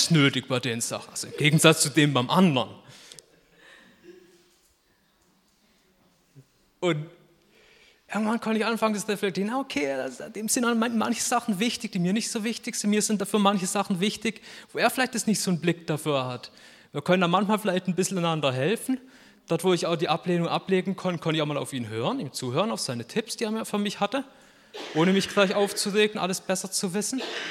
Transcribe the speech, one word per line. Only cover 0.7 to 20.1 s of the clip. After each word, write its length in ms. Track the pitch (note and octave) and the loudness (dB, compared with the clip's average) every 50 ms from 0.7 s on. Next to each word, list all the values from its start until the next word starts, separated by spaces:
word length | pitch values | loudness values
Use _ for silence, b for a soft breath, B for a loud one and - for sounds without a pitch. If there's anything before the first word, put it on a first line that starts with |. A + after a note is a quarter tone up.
| A2+ A#2 | -4 -2
Sachen. 300 | - - A#2+ G2+ - - | -4 -6 -6 -8 -10 -10
Also 160 | - - - - | -12 -10 -10 -10
im 100 | - - | -6 2
Gegensatz 440 | C#3+ D3+ C#3+ D#3 - D#3+ D#3 - | 2 4 4 8 8 8 8 8
zu 80 | - D3+ | 4 2
dem 220 | B2 D#3+ D3 D3 | 4 4 4 6
beim 200 | C3+ B2 B2 A#2+ | 4 2 2 4
anderen. 400 | C#3+ F3+ G3 F3+ C#3 B2+ G#2+ G#2 G2+ - B B B B B B B B B _ _ _ _ _ B B B B B B B B B B B E4+ F4+ F#4 - _ _ _ _ _ _ _ _ _ _ _ _ _ _ _ _ _ _ _ _ _ _ _ _ _ _ _ _ _ _ _ _ _ _ _ _ _ _ _ _ _ _ C#3 - _ _ _ _ _ _ - | 4 6 6 6 4 2 0 -2 -6 -18 B B B B B B B B B _ _ _ _ _ B B B B B B B B B B B -20 -20 -20 -20 _ _ _ _ _ _ _ _ _ _ _ _ _ _ _ _ _ _ _ _ _ _ _ _ _ _ _ _ _ _ _ _ _ _ _ _ _ _ _ _ _ _ -20 -20 _ _ _ _ _ _ -4
Und 260 | - F3 D#3+ D3+ D3+ E3 - - _ _ _ _ _ b b b b b b b b b b b b - | 0 0 0 0 -2 -10 -14 -20 _ _ _ _ _ b b b b b b b b b b b b -8
irgendwann 320 | - G3+ A3 G#3+ A#3 A3+ | -4 -2 -2 0 -2 -2
konnte 180 | - A3 A3 G#3+ | -2 -2 -2 0
ich 80 | G#3+ | 0
anfangen, 300 | G#3+ A#3 G#3 A3 A3 G#3+ | 0 0 0 0 0 0
das 100 | G3+ - | -2 -2
zu 60 | - | -4
reflektieren, 400 | G#3 - - G3 D#3+ F#3 G3 G#3 | -4 -2 -2 -4 -2 -2 -4 -2
na 80 | A#3+ C4+ | -2 -4
okay, 360 | C4+ C4+ - C#4+ D4 C#4 C4+ | -6 -4 -4 -4 -2 -2 -2
das, 360 | C4 B3+ C4 B3 - - D3+ - | -2 -4 -6 -8 -10 -14 -12 -10
dem 160 | G3 A3 G#3+ | -8 -4 -2
sind 140 | - C4 A#3 | 0 0 2
man-, 340 | A#3 A#3+ A3+ A3+ B3 A#3 G#3+ | 2 2 2 0 0 0 0
manche 240 | G#3+ A#3+ A#3 - | 0 0 0 -2
Sachen 380 | - - B3 A#3 - - G#3 F3 | -2 0 0 0 0 0 -2 0
wichtig, 320 | A3+ A#3+ - - - G#3 | 0 -2 -2 -4 -8 -6
die 80 | - F#3+ | -2 0
mir 140 | E3+ F3+ G3 | 0 2 0
nicht 180 | A#3 G#3 - | 0 -2 -4
so 120 | - A#3 G3+ | -4 -4 -4
wichtig 320 | A#3+ A3 - - A#3 A3 | -4 -6 -6 -8 -8 -6
sind. 140 | - - G#3 | -4 0 2
Mir 140 | G#3 G#3+ G#3 | 2 2 2
sind 180 | - A3 F#3+ | 2 0 0
dafür 180 | G3+ - - G#3+ | -2 0 2 4
manche 280 | G3+ G3+ G#3 F#3+ F3+ F#3 | 4 4 4 2 0 -2
Sachen 320 | - G#3 F#3+ - G3+ E3+ | -2 -2 0 0 0 0
wichtig, 420 | F#3+ G#3+ - - - A3+ A3 - B B B B B B - | 0 -2 -2 -2 -4 -6 -6 -6 B B B B B B -4
wo 60 | C#3 | 2
er 100 | F#3 A#3+ | 2 2
vielleicht 240 | - - C4 B3 - | 2 2 -2 0 -2
jetzt 140 | A3 - A3 | -4 0 0
nicht 140 | G3+ - | 0 0
so 100 | - G3 | 2 0
einen 100 | F3+ D3+ | 0 0
Blick 240 | D3 F3 E3 E3+ - | 2 0 0 0 -2
dafür 400 | - D#3 D3 - D#3 C#3+ C3+ B2+ | -4 -4 -2 0 0 0 0 0
hat. 260 | B2+ B2 A#2+ - - B B B B B B B B - | -2 -6 -8 -12 -16 B B B B B B B B -10
Wir 100 | D3 - | -8 0
können 180 | - F3+ F#3 | 2 4 4
da 60 | F3+ E3+ | 4 4
manchmal 320 | F3 F#3+ G#3 F#3+ A3 G3+ | 4 2 2 2 0 0
vielleicht 280 | G#3 G#3 F3+ F#3 F3+ F#3+ | 0 0 -2 -2 -2 -2
ein 80 | E3+ | -2
bisschen 220 | E3+ F#3+ - G3 F3+ | -2 -2 -2 0 -2
einander 340 | E3+ E3+ E3 D3+ C#3+ C#3 | 0 0 0 0 0 0
helfen. 480 | B2+ B2+ C3+ E3 A3 A3+ - - C4 B3+ - B B B B B B B _ - | 0 0 0 0 0 -2 -2 -4 -4 -4 -4 B B B B B B B _ -4
Dort, 160 | E3+ D#3+ - | -2 0 2
wo 80 | F#3+ | 2
ich 140 | F3+ E3 F3+ | 2 2 2
auch 120 | E3 F3 D#3 | -2 -2 -2
die 120 | E3+ | 0
Ablehnung 380 | - | 0